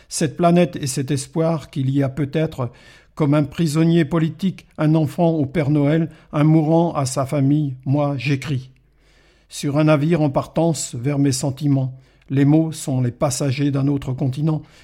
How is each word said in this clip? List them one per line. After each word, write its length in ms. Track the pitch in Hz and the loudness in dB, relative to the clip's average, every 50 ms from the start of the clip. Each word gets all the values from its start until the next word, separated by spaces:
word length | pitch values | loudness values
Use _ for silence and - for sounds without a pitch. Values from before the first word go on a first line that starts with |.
| - _ | -20 _
cette 280 | - - 175 151 - | -4 -2 -2 -2 -2
planète 380 | - 175 170 170 175 180 170 170 | 2 2 4 6 4 4 2 0
et 120 | 165 151 131 | -6 -6 -6
cet 240 | - 151 135 127 151 | -4 -6 -4 -2 -4
espoir 580 | 135 - - - 170 160 160 165 151 123 - | -4 -4 -6 -4 -2 0 0 -2 -2 -6 -8
qu'il 200 | - 156 139 131 | -6 -4 -2 0
y 120 | 135 143 139 | 0 0 0
a 60 | 135 | -2
peut-être, 640 | 135 - 151 135 - 156 156 160 - - 127 117 - - - - - - _ _ _ | -2 -4 -6 -4 -2 -2 -2 -2 -4 -6 -8 -8 -8 -14 -20 -20 -20 -20 _ _ _
comme 200 | - 165 139 143 | -2 0 2 2
un 100 | 151 147 | 2 2
prisonnier 600 | 131 - - 170 160 139 160 160 165 165 170 165 | -2 -2 -2 -2 0 2 2 2 4 4 2 2
politique, 640 | 135 170 165 156 165 - - - 190 180 - - _ _ - | 2 0 0 0 -2 -2 -2 -4 -4 -4 -4 -14 _ _ -2
un 180 | 156 151 156 | 0 2 2
enfant 340 | 160 156 131 - - 175 165 | 2 2 0 0 0 0 0
au 160 | 165 160 143 | 2 0 -2
Père 240 | 131 - 180 147 127 | -2 -2 -2 0 2
Noël, 380 | 151 151 143 139 151 165 165 160 - - - _ - | 2 2 2 2 2 2 0 -2 -6 -14 -20 _ -2
un 120 | 151 147 | 2 4
mourant 480 | 156 156 160 156 147 165 165 170 170 - | 4 6 4 4 4 2 2 2 2 0
à 120 | 151 135 | -2 -4
sa 180 | 127 - - 135 | -4 -2 -4 -4
famille, 520 | 127 160 147 135 139 143 151 151 139 131 127 - | -2 -2 0 2 2 2 2 0 -2 -6 -8 -4
moi 300 | - 135 147 147 143 143 | -2 0 0 0 -2 -2
j'écris. 540 | 131 110 139 147 131 - 165 147 127 - - _ _ _ _ _ _ _ _ _ _ _ _ _ _ _ _ | -4 -2 -2 -2 -2 -2 -6 -6 -6 -6 -10 _ _ _ _ _ _ _ _ _ _ _ _ _ _ _ _
Sur 300 | - - - 143 139 147 | -14 -8 -6 -2 0 2
un 60 | 156 | 4
navire 380 | 151 156 147 139 160 170 160 151 | 4 4 4 4 2 2 2 2
en 80 | 143 | 0
partance 680 | 131 151 - - - 165 160 170 160 - - - - | 0 -2 -4 -2 -2 0 0 0 0 -2 -6 -8 -10
vers 240 | 123 117 143 147 143 | -6 -4 -2 0 2
mes 100 | 139 143 | 2 2
sentiments, 680 | 131 - - 143 131 - 156 143 139 135 131 131 127 - - _ _ _ _ _ | 0 0 -2 -4 -4 -2 0 0 2 2 0 -2 -6 -12 -20 _ _ _ _ _
les 160 | 139 135 139 | 0 2 4
mots 260 | 139 151 160 160 160 151 | 4 4 4 2 0 -4
sont 300 | - - - 135 127 127 | -8 -6 -4 -2 0 -2
les 80 | 120 | -2
passagers 600 | 117 - 160 143 127 - 147 143 127 143 143 143 | -2 -2 -2 -2 -2 -2 -2 -2 -2 -2 -2 -2
d'un 160 | 127 139 135 | 0 0 0
autre 280 | 139 143 135 - 139 127 | 0 -2 -2 -4 -6 -6
continent, 480 | 127 151 131 127 151 147 160 156 151 156 - - - | -4 -4 -4 -2 -2 -2 0 0 -2 -4 -10 -20 -20